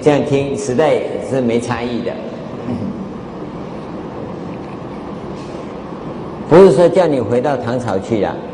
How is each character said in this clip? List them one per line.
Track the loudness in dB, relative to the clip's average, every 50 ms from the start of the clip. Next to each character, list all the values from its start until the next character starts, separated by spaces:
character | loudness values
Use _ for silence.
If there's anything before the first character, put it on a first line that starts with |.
这 | 2 4
样 | 4 4 2
听， | 2 2 0 0 0 -2 -4
时 | -2 0 2
代 | 4 4 4 4 2 0 -2 -4 -6 -4 -2
是 | 0 0
没 | 2 2 2 2
差 | 0 0 -2 -2
异 | -2 -4 -4 -4
的。 | -4 -4 -6 -6 -8 -10 -10 -10 -10 -10 -10 -8 -6 -6 -6 -4 -4 -6 -6 -6 -8 -10 -10 -10 -10 -12 -10 -10 -10 -10 -10 -10 -10 -10 -10 -10 -10 -10 -10 -10 -10 -10 -10 -10 -10 -10 -10 -10 -10 -10 -10 -10 -10 -12 -12 -12 -12 -12 -12 -12 -12 -12 -12 -10 -10 -10 -10 -10 -10 -10 -10 -10 -10 -10 -10 -12 -12 -12 -12 -10 -10 -10 -10 -8 -10 -10 -10 -10 2 6
不 | 10
是 | 10 10 10
说 | 10 8 6 6
叫 | 6 4 4
你 | 4 4 2
回 | 2 2 2 2
到 | 2 2 0
唐 | 0 -2 -2 -2 -2
朝 | -2 -2 -2 -2
去 | 0 0 0 2
了， | 2 0 -2 -4 -8 -10